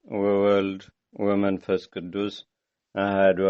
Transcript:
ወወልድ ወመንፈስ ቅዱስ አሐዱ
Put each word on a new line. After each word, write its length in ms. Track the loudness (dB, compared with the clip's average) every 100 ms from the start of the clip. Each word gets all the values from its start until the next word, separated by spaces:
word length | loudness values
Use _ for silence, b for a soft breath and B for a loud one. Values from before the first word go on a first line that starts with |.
ወወልድ 760 | -8 -2 0 2 2 2 0 -6 -14 _ _ -6
ወመንፈስ 640 | -2 0 0 -2 -4 -4 -4
ቅዱስ 460 | -12 -8 -6 -6 -8 _ _ _ _ _
አሐዱ 440 | -4 -2 4 4 4